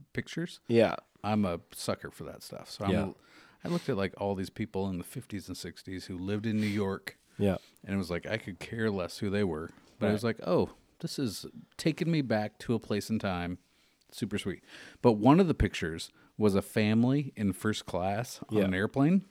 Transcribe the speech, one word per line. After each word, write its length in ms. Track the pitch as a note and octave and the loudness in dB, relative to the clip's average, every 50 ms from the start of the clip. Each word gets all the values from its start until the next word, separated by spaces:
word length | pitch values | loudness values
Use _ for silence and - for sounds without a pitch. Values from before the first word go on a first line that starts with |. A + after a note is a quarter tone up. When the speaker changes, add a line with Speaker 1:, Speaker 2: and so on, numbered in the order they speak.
| C#3 - - | -20 -12 -8
Speaker 1:
pictures, 480 | B2 - - - E3 E3+ F3 - - _ - | -8 -8 -8 -8 -8 -8 -8 -10 -12 _ 2
Speaker 2:
Yeah. 280 | A#2 A2+ A2 F2 - - - _ _ _ - | 4 6 6 6 4 -2 -10 _ _ _ -4
Speaker 1:
I'm 180 | G#2 G#2+ G#2+ G2+ | -2 0 2 2
a 160 | F2+ E2+ E2+ - _ - | 0 -2 -4 -8 _ -14
sucker 360 | - - - F#2+ - - - | -8 -6 -6 -6 -6 -8 -12
for 140 | - - E2 | -12 -12 -14
that 160 | C#2 - - | -14 -14 -14
stuff. 280 | - - - - - - | -16 -14 -14 -14 -14 -14
So 160 | - - G#2+ | -10 -6 -2
I'm 60 | F#2+ | 0
Speaker 2:
Yeah. 160 | F#2 E2+ E2 F#2 - - _ _ - - - - - _ - | 0 0 0 -2 -6 -12 _ _ -20 -20 -20 -20 -18 _ -6
Speaker 1:
I 20 | F3 | -4
looked 220 | F3 E3+ - - | -4 -4 -2 -2
at, 80 | B2+ G2 | -2 0
like, 160 | G2 F#2 - - | -2 -2 -2 -4
all 160 | G2+ G2+ G2+ | -4 -2 -2
these 140 | F#2+ F#2+ - | -4 -4 -6
people 360 | - - A2 - - F#2+ G2 G2 | -6 -8 -8 -4 -4 -4 -2 -2
in 80 | F#2 E2+ | -4 -6
the 60 | E2+ | -6
fifties 440 | - - B2+ - - G#2 F#2+ - - | -8 -10 -12 -12 -10 -10 -10 -10 -10
and 80 | F2 - | -12 -12
sixties 480 | - F2+ E2 - - G2 F#2+ F#2 - | -12 -12 -14 -14 -12 -12 -10 -10 -10
who 120 | - F#2+ F2+ | -10 -8 -8
lived 280 | F2+ G2 G#2 G#2 G#2 | -4 -4 -4 -2 -2
in 100 | A2+ G#2+ G#2+ | 0 0 0
New 60 | G#2+ G#2 | 0 0
York. 500 | G2+ G#2 G2+ F#2+ G2 - - - - _ _ _ _ - | 0 0 0 -2 -2 -4 -8 -12 -16 _ _ _ _ 0
Speaker 2:
Yeah. 200 | G#2 G2 F2+ - - - _ _ - | 2 2 2 0 -4 -12 _ _ -8
Speaker 1:
And 120 | - G2 | -4 -2
it 20 | G2 | -2
was 120 | F#2 E2+ | -2 -2
like, 140 | F2 E2+ - | -4 -4 -4
I 120 | D#2 G#2+ A2+ | -4 -6 -6
could 220 | - G#2+ F#2 - | -6 -8 -12 -10
care 300 | - - A#2 A#2 A2 A2 | -10 -8 -4 -2 -2 0
less 280 | G2+ F#2+ F2 E2+ - - | 0 -2 -4 -4 -6 -4
who 120 | A2+ G2+ | -4 0
they 140 | F#2+ G#2 G#2 | 0 2 2
were. 280 | F2+ D#2 D2+ E2 - - - - - _ - | 0 0 -4 -6 -10 -12 -18 -20 -20 _ -2
But 60 | - | 0
I 40 | G#2 | 0
Speaker 2:
Right. 40 | G#2+ | 0
Speaker 1:
was 100 | G#2 A#2 | 2 0
like, 140 | A#2 A2 - - | -2 -4 -2 0
"Oh, 260 | - F3+ C#3+ F#2 - - - _ _ _ - | 2 2 2 2 2 -2 -10 _ _ _ -12
this 180 | - D#3+ - - | -10 -8 -4 -4
is 280 | C#3 A2+ F2 - - - - D#2 - - _ - | -2 -2 -4 -6 -10 -14 -16 -18 -20 -18 _ -2
taking 340 | - E3 D#3 - E3+ D#3+ | -2 0 0 0 0 0
me 100 | E3 D#3 | 2 2
back 360 | C#3 A2 A2+ G#2+ G#2+ G#2+ - - | 2 2 0 0 0 -2 -6 -6
to 140 | - - A#2 | -2 0 0
a 60 | G#2+ | 0
place 300 | - - A2 G2+ - - | 0 -2 -2 -2 -2 -2
in 80 | A2 G#2+ | -2 -2
time." 420 | - G2+ F2+ F2 F2 F2 F2+ - _ _ _ _ _ _ _ _ _ _ | 0 0 0 0 0 -2 -4 -6 _ _ _ _ _ _ _ _ _ _
Super 260 | - - A#2 G2 G#2 F#2+ | -8 -6 -4 -4 -2 -2
sweet. 240 | - G2+ E2 - - - - - - - - - | -4 -4 -6 -6 -10 -18 -20 -20 -20 -20 -4 2
But 120 | - B2 A2 | 4 6 6
one 260 | G#2 G#2 B2+ D3 F#3 | 8 8 8 8 8
of 80 | G3 D#3+ | 8 6
the 60 | - | 4
pictures 580 | - A2 F#2+ - - - D#2+ D#2+ E2 - - - _ _ _ _ - | 4 2 2 2 -2 -4 -4 -4 -6 -8 -12 -14 _ _ _ _ 2
was 160 | G#2+ G#2 F#2+ | 4 4 4
a 80 | F#2+ | 4
family 680 | - - - A#2 G#2+ G#2 A2 A2+ A#2 B2+ C3+ D3 C#3+ B2 - - | 2 0 0 2 4 4 4 4 4 4 4 2 0 -4 -4 -2
in 160 | G#2+ G2 F#2+ | 0 0 0
first 320 | - - A2 G#2 - - | 0 0 -2 -2 -2 -4
class 560 | - - F2 F2+ F#2+ G2+ G#2+ A#2+ - - - - - | -6 -4 -2 0 0 -2 -2 -4 -6 -10 -14 -8 -2
on 80 | G#2+ G#2+ | 2 2
Speaker 2:
Yeah. 80 | G2 | 2
Speaker 1:
an 80 | F#2+ F#2 | 2 2
airplane. 500 | F#2 G#2 - - C3+ C#3 D#3 F#3 G3 - - | 0 0 0 2 2 4 4 4 4 2 -2